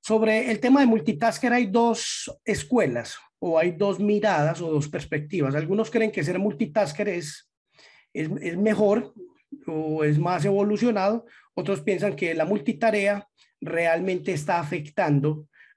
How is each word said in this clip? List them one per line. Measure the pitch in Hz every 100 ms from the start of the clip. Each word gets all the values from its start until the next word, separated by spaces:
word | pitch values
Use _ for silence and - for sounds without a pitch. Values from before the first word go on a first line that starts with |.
Sobre | - 220 220 220 254
el | 214
tema | 247 269
de | 262
multitasker | 226 151 156 226 220 247
hay | 240 214
dos | 214 233 226 - - - -
escuelas, | - - - 247 160 120 117 - - _
o | 175 165
hay | 175
dos | 160 202 180
miradas | 208 208 208 170 151 170
o | 165
dos | 151 147
perspectivas. | 165 - 151 147 185 135
Algunos | 147 151 202 220
creen | 233 220
que | 202
ser | 156 180
multitasker | 208 - 220 220 190 151 156
es, | 175 151 - _ _ _ _ - _ _
es, | - 160 202
es | 185 170
mejor | 214 208 208 214 - - - _ _ - -
o | 156 156 156
es | 151 147
más | 175 180
evolucionado. | 202 202 202 208 240 214 190 226 - - _
Otros | - 185 196
piensan | - 180 202 147
que | 170
la | 160 160
multitarea | 208 - 170 226 208 202 202 - _ _ _
realmente | 160 165 170 165 185 180 -
está | 165 - 170
afectando, | 151 175 147 - 170 143 147 151 151 _ -